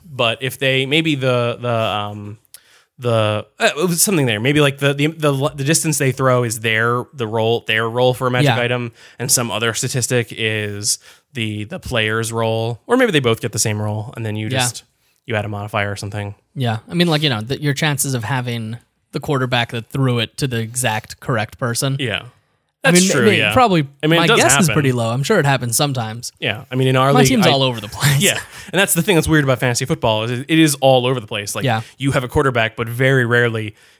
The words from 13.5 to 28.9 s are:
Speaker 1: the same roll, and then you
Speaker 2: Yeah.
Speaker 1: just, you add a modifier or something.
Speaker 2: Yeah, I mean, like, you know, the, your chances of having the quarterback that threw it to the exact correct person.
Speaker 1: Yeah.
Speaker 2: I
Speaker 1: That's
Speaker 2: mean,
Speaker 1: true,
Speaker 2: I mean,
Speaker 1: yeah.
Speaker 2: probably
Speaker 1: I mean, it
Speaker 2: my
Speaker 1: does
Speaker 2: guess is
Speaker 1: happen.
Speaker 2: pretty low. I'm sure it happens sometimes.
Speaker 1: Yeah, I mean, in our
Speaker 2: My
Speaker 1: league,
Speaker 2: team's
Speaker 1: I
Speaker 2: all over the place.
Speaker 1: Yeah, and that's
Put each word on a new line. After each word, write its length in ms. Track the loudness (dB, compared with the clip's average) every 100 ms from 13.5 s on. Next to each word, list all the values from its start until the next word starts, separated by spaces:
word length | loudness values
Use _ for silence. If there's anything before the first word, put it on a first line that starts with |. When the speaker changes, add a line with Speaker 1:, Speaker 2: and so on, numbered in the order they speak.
Speaker 1:
the 60 | -2
same 220 | -2 -2
roll, 320 | -4 -6 -8 -8
and 80 | -6
then 100 | -6
you 120 | -4
Speaker 2:
Yeah. 100 | -2
Speaker 1:
just, 240 | -2 -4 -18 _ _ _ -6
you 100 | -4
add 100 | -4
a 20 |
modifier 400 | -8 -4 -2 -2
or 40 | -4
something. 400 | -8 -8 -10 -12 _ -6
Speaker 2:
Yeah, 240 | -4 -4 -4
I 40 | -2
mean, 120 | 0
like, 140 | 2
you 80 | 0
know, 100 | -2
the, 200 | -6 -4
your 120 | -2
chances 420 | -2 -2 -2 -2 -4
of 80 | -2
having 520 | -4 -4 -6 -8 -12 _ _ _
the 60 | -8
quarterback 500 | -2 -2 0 0 -2
that 140 | -6 -8
threw 320 | -2 0 0
it 160 | -2 -4
to 100 | -4
the 120 | -4
exact 600 | -6 -4 -2 -2 -6 -14
correct 360 | -4 -4 -4 -6
person. 380 | -6 -2 -4 -4
Speaker 1:
Yeah. 240 | -4 -6 -10 _ _ _ _ _
Speaker 2:
I 80 | 4
Speaker 1:
That's 100 | 4
Speaker 2:
mean, 80 | 4
Speaker 1:
true, 100 | 4
Speaker 2:
I 80 | 4
mean, 80 | 4
Speaker 1:
yeah. 140 | 2
Speaker 2:
probably 280 | 4 4 4 0 -2
Speaker 1:
I 60 | 2
mean, 100 | 4
it 40 |
Speaker 2:
my 60 | 4
Speaker 1:
does 120 | 4
Speaker 2:
guess 140 | 4
is 140 | 4 4
Speaker 1:
happen. 60 |
Speaker 2:
pretty 180 | 2 2
low. 160 | 0 0
I'm 120 | -2
sure 140 | 0 2
it 80 | 2
happens 300 | 0 0 -2
sometimes. 560 | -2 -2 -6 -8 -12 -6
Speaker 1:
Yeah, 240 | -6 -6 -4
I 40 | 0
mean, 120 | 2
in 80 | 4
our 160 | 4
Speaker 2:
My 60 | 4
Speaker 1:
league, 80 | 4
Speaker 2:
team's 180 | 4 4
Speaker 1:
I 60 |
Speaker 2:
all 100 | 4
over 180 | 0 -2
the 80 | -10
place. 320 | -2 2 4
Speaker 1:
Yeah, 180 | 2 0 -6 -18 -4
and 80 | 0
that's 140 | 0